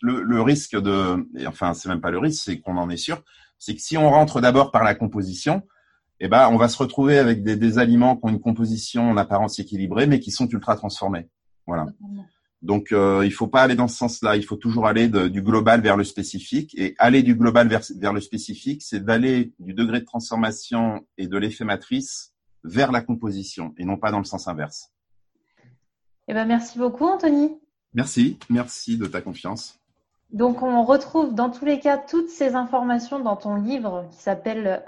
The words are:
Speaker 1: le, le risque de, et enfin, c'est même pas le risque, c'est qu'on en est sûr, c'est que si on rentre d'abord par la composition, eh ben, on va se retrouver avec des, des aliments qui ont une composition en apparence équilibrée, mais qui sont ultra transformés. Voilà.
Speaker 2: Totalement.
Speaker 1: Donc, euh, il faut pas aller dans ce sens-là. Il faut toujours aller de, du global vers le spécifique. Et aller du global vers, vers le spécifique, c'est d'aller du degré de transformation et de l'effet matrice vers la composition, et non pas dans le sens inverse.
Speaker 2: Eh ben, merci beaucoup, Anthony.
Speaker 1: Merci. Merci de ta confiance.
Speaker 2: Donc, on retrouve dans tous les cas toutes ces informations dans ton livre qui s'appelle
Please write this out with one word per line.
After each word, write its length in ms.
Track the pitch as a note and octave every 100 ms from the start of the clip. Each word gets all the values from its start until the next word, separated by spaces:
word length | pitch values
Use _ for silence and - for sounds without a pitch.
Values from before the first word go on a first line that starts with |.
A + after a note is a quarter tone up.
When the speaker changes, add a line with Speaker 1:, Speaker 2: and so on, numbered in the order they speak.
Speaker 1:
le, 200 | A#2+ B2
le 180 | F#2+ A#2
risque 400 | A2+ D3 - G#2+
de, 480 | G2 G2 F#2+ F2+ - B1
et 120 | C2
enfin, 260 | - F2+
c'est 140 | E2+ F2+
même 120 | F2
pas 120 | F2
le 60 | F2
risque, 260 | D3+ D3+
c'est 160 | - E2
qu'on 160 | - F2+
en 140 | F2
est 60 | E2+
sûr, 280 | - E3 _ _ _ _
c'est 160 | -
que 60 | -
si 180 | - D#3+
on 100 | D3+
rentre 320 | C#3+ D3+ B2+
d'abord 300 | B2 C3 C#3
par 140 | A#2
la 100 | A2
composition, 720 | G2+ A2 G#2 F#2+ F#2 - F#3 - _ _ _ _ -
eh 80 | F#2+
ben, 200 | A2+ B2+
on 80 | A2+
va 100 | A#2
se 100 | -
retrouver 400 | B2 - C#3 C#3+
avec 240 | B2 A2
des, 140 | G2+ G#2
des 220 | A2+ A2+
aliments 360 | A#2+ A#2+ B2+
qui 120 | B2 A2+
ont 20 |
une 120 | A2
composition 680 | A#2 A2+ A2+ A2+ - A#2+ A#2
en 60 | G#2
apparence 420 | G2 G2+ G#2 -
équilibrée, 480 | G2 G2 F#2+ G2+ C#3
mais 140 | C3+
qui 100 | -
sont 160 | - B2
ultra 300 | A2+ - G#2
transformés. 520 | G2+ - F#2+ F2+ E2 _ _ _ -
Voilà. 200 | E2+ D#2
Speaker 2:
Totalement. 400 | - G3+ G3+ F#3+ _ _ _
Speaker 1:
Donc, 320 | E2+ G#2 G#2
euh, 300 | G#2 G2 G2
il 80 | G2+
faut 140 | G2 A2+
pas 160 | C3
aller 120 | C3
dans 140 | B2 B2
ce 80 | -
sens-là. 400 | A#2+ A#2 A2+ G#2
Il 80 |
faut 120 | G2+ G#2+
toujours 300 | A#2 A2+ G#2+
aller 220 | G#2+ A#2
de, 200 | G#2 F2+
du 120 | G2
global 400 | G2 A2 A2 A#2
vers 160 | G#2+ G2+
le 80 |
spécifique. 720 | G2 - F#2+ G2 - C#3+ D#3 -
Et 180 | F#2+ -
aller 240 | A#2 C3+
du 120 | A#2+
global 340 | A2+ A#2 A#2 A#2
vers, 120 | A2 - F#2+
vers 160 | G2+
le 80 | G#2
spécifique, 640 | G2+ A2 - G2 - C#3+
c'est 200 | - G#2
d'aller 520 | G2 A2+ C3 B2+ A#2 -
du 120 | F2+
degré 280 | F#2+ A#2 A#2+
de 40 |
transformation 1000 | A#2+ A#2+ A#2 A2+ A2 A2+ - A#2+ A#2 G#2+ - -
et 100 | F#2
de 120 | F#2+
l'effet 260 | G#2+ G#2+
matrice 680 | A2+ F#2+ - C3 C3+ - - _ _ _
vers 300 | D#2+ G2 C#3
la 80 | B2
composition, 720 | A#2 A#2 A2+ G2 F#2+ - E2 -
et 80 | F2+
non 100 | G2
pas 140 | G#2+
dans 80 | G#2
le 60 |
sens 220 | F#2+ F#2+ -
inverse. 460 | D#2 D2 - - _ _ _ _ _ _ _ _ _ _ _ _ _ -
Speaker 2:
Eh 60 |
ben, 100 | G#3+
merci 340 | A3+ A#3 A#3 A#3+
beaucoup, 280 | B3 A#3+ D#4+
Anthony. 420 | F#4+ E4 C#4+ D4 D#4 _ _ _
Speaker 1:
Merci. 440 | A#2 - - B2+ F#3 -
Merci 480 | A#2+ B2 - - A#2
de 80 | G2
ta 160 | F2+
confiance. 560 | F#2+ - F2+ G#2+ - _ _ _ _ _ _
Speaker 2:
Donc, 320 | G#3 B3 B3
on 220 | B3+ A#3+
retrouve 500 | A#3 C#4 - E4 D4
dans 160 | A3 A#3+
tous 140 | A#3+
les 160 | C#4+ C#4+
cas 160 | D4+ C#4
toutes 320 | - E4 E4
ces 260 | - C4+
informations 640 | B3 A#3+ B3+ B3 A#3+ A#3 C#4
dans 160 | A#3 G3+
ton 200 | G#3 G#3
livre 500 | G#3 C4+ A3 F3+ F3
qui 60 | -
s'appelle 680 | - F#3+ A3+ A3 G#3 F#3